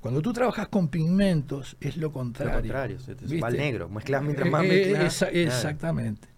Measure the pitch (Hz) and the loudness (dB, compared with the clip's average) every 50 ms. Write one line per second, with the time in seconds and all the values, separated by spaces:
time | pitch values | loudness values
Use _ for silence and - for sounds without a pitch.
0 | - 110 123 143 160 240 233 233 254 240 - - 202 - - 208 175 147 - 170 | -4 0 -2 0 0 0 0 2 0 0 0 -2 -6 0 2 2 2 2 2 0
1 | 156 165 180 190 202 196 175 156 135 - 143 139 127 - - - - 143 123 170 | 2 4 4 4 4 4 4 2 0 -2 -6 -8 -8 -10 -14 -8 -6 -6 -4 -4
2 | 156 151 147 131 127 123 110 - - - - - - 113 120 135 135 113 98 - | -6 -4 -4 -4 -6 -6 -4 -4 -2 0 2 0 0 0 -2 -4 -4 -4 -6 -8
3 | - - - - - 131 143 165 135 117 120 - 143 147 123 101 85 85 101 107 | -10 -12 -14 -10 -6 -4 -2 -2 0 0 0 0 0 0 -2 -2 -4 -6 -6 -8
4 | - - 135 135 139 147 143 135 135 - - 151 180 190 185 190 196 185 202 202 | -2 -2 0 0 0 0 0 0 0 2 2 4 4 4 4 4 4 4 2 2
5 | - 165 - - 190 180 - 175 170 156 123 127 123 147 147 - - 165 160 139 | 2 0 2 0 0 0 2 2 2 2 2 0 0 -2 -4 -2 -2 -2 -2 -2
6 | 117 113 104 - - - - | -2 -4 -6 -8 -12 -20 -20